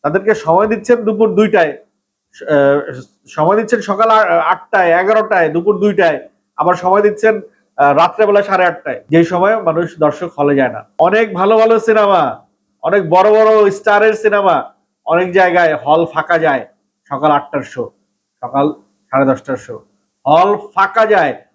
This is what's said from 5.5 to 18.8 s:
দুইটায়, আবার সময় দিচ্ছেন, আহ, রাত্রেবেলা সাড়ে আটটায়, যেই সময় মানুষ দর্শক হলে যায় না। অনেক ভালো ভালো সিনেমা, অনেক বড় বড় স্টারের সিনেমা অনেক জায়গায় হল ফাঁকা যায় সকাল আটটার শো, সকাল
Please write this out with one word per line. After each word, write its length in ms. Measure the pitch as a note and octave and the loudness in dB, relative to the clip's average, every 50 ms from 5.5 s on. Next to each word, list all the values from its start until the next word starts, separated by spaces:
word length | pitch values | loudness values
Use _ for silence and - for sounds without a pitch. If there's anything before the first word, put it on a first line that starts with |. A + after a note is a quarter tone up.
| D#3 E3+ E3+ G#3 G#3 F3+ | -2 -2 -2 -2 -2 0
দুইটায়, 400 | G3 G#3 F#3+ F#3 F3+ E3 D3 B2 - - _ _ _ _ _ - | 0 0 0 2 0 0 0 -2 -10 -16 _ _ _ _ _ -2
আবার 160 | D#3 F3+ F3+ | -2 -2 -2
সময় 280 | F3 F3+ F#3 F#3+ G#3 | 0 0 0 0 2
দিচ্ছেন, 320 | G#3 G#3 G#3 - A3 A3 A3 G3+ - - _ _ _ _ _ C3 | 2 0 -2 0 -2 -2 -2 -2 -8 -16 _ _ _ _ _ 0
আহ, 140 | C#3+ C#3+ C#3+ | 2 2 4
রাত্রেবেলা 460 | D3 E3 F3 - - G#3+ G3+ G3+ G3+ | 2 2 0 2 0 0 2 2 0
সাড়ে 220 | G3+ G3+ F#3+ F3+ F3+ | 0 0 0 0 0
আটটায়, 360 | F3 E3+ - _ D3+ - - _ - | 0 -2 -4 _ -10 -12 -12 _ 0
যেই 140 | D3 E3 E3+ | 2 2 2
সময় 300 | E3 F3+ F3 F#3 G3+ A3 A3+ | 2 0 0 0 0 0 0
মানুষ 240 | F#3 E3 D#3 E3 F3 D#3+ - D3+ | -2 -2 -2 -2 -4 -6 -4 -2
দর্শক 320 | D#3 D3+ D3 - F3+ E3+ _ C#3+ | -2 -2 -2 -4 -10 -10 _ -2
হলে 160 | C#3+ C#3+ C#3+ | -2 0 2
যায় 160 | C#3 C3 A#2+ | 0 0 -2
না। 80 | A2 G#2+ - _ _ - | -4 -10 -18 _ _ 0
অনেক 360 | D#3+ F3+ G3 A3 A#3 G#3 F#3 | 0 2 2 0 0 -2 -2
ভালো 200 | F3 F#3+ G3+ A3+ A3 | -2 0 2 2 2
ভালো 160 | A3+ A3+ A3+ A3 | 2 2 2 0
সিনেমা, 440 | A3 A3+ G#3+ G#3+ G#3 G3+ G3 E3+ D3 B2+ G#2+ - _ _ _ _ _ _ _ _ | 0 0 0 2 2 2 2 0 0 -2 -6 -10 _ _ _ _ _ _ _ _
অনেক 200 | - D#3+ F#3+ G3+ F3+ D#3 | -4 -2 -2 -2 0 2
বড় 180 | E3+ G#3 G#3+ G#3+ | 2 2 4 4
বড় 400 | G#3+ A3 A3 A3 A3 G#3+ G#3 G3 | 4 4 4 4 4 4 2 2
স্টারের 440 | G3 - - A3 G#3 G3+ G#3+ A3 G#3+ | 0 -2 -2 0 2 2 2 2 0
সিনেমা 420 | G#3+ A3 G#3+ G#3 G3+ G3 F#3 D#3+ C3+ A2 - _ _ _ _ _ _ _ | 0 -2 -2 0 0 0 0 0 0 -4 -8 _ _ _ _ _ _ _
অনেক 260 | - D#3+ F3 F#3 F3+ | -2 0 0 0 0
জায়গায় 400 | F3 F#3+ F#3 F3+ F3 F3+ F3 D#3+ D3+ | 2 2 2 2 2 2 2 2 0
হল 240 | B2 A#2+ C#3 D#3 E3+ E3+ | -2 0 0 2 2 0
ফাঁকা 320 | E3 - E3 D#3 - F3 D#3+ | -2 -4 -6 -2 -2 -2 0
যায় 280 | D#3+ D#3 C#3 B2 - - _ _ _ _ _ _ _ _ | 0 0 -2 -2 -6 -12 _ _ _ _ _ _ _ _
সকাল 200 | C#3+ C3 D3 D#3 | -8 -2 0 0
আটটার 320 | D3 C#3+ D3 - - C#3+ | 0 0 -2 -4 -8 -8
শো, 220 | C3+ - - B2+ A#2 - _ _ _ _ _ _ _ _ _ _ | -8 -8 -10 -10 -10 -10 _ _ _ _ _ _ _ _ _ _
সকাল 240 | - A#2+ C3 C#3 C#3+ D3+ D3+ - | -14 -6 -2 -2 -2 -2 -4 -8